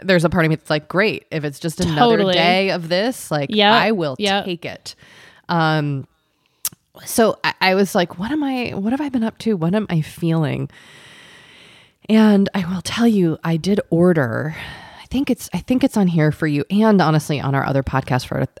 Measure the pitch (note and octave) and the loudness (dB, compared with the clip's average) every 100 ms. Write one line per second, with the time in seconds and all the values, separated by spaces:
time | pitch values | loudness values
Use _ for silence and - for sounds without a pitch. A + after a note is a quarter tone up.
0 | F#3+ F3+ D#3+ F3+ D#3+ D#3 - D3+ - F3 | 2 2 2 2 0 0 -2 -4 -2 0
1 | G#3+ - - D#3+ D3 C3+ E3+ E3 E3+ D3+ | 0 -2 -8 -8 -8 -8 -8 -4 -2 2
2 | A#3+ A3 F#3+ F3+ E3+ F#3 F#3+ F3 E3 F3+ | 2 4 2 2 2 2 0 -2 -2 -2
3 | A#3 - - D3+ C#3 G#3 G#3 A3+ G3+ G#3+ | -2 -6 -6 -4 -2 2 4 4 2 0
4 | D3+ B2+ G3+ G3 F#3+ F3 C3 - - - | -4 -4 -2 -2 -4 -8 -10 -14 -18 -20
5 | - - - _ - E3+ D#3+ D#3 D3 C3+ | -20 -20 -20 _ -2 0 2 2 0 -4
6 | - _ _ _ _ _ - _ _ - | -8 _ _ _ _ _ -14 _ _ -20
7 | - - A3 - D#3+ - F#3 F#3+ G3 G3+ | -6 2 2 2 -2 0 2 2 2 0
8 | F3 F3 A3 D#4 C#4 C4 A#3 - G3+ C#4 | -2 -4 -6 -4 -4 -4 -6 -4 -4 -4
9 | D4 B3+ A3+ - A3+ G3 E3 G#3+ G3 E3 | -4 -4 -4 -4 -2 0 0 -2 0 -2
10 | D3+ - E3+ E3 D3 C3 C3+ - - - | -4 -4 -2 0 -2 -4 -8 -12 -20 -20
11 | - - - - - - - - _ _ | -20 -20 -20 -20 -20 -20 -20 -20 _ _
12 | - A3 G#3+ G3 G3+ G3+ E3+ F#3 - A3 | 0 4 6 4 2 -2 -6 -6 -6 0
13 | A#3 G#3 E3+ D3+ E3 E3 F3 G3+ - E3 | 2 4 2 0 -2 -2 0 -2 0 2
14 | F3+ D#3+ A#2+ A#2 D3+ - - - - - | 4 4 0 -2 -6 -8 -14 -16 -20 -20
15 | - B3 C#4 A#3+ - F3 - B3+ C4+ G#3+ | -6 -4 -2 -4 -6 -8 -2 0 2 2
16 | F#3 E3 D3+ - D#3+ C#3+ - G3+ A3 G3 | 2 2 2 0 -2 -2 0 2 4 4
17 | D#3 D#3 - D3 C#3+ C3+ C3 C3+ - C3 | 4 2 0 -4 0 0 0 -2 -2 -4
18 | - B2+ - C#3 C3+ - | -2 -4 -2 -4 -4 -6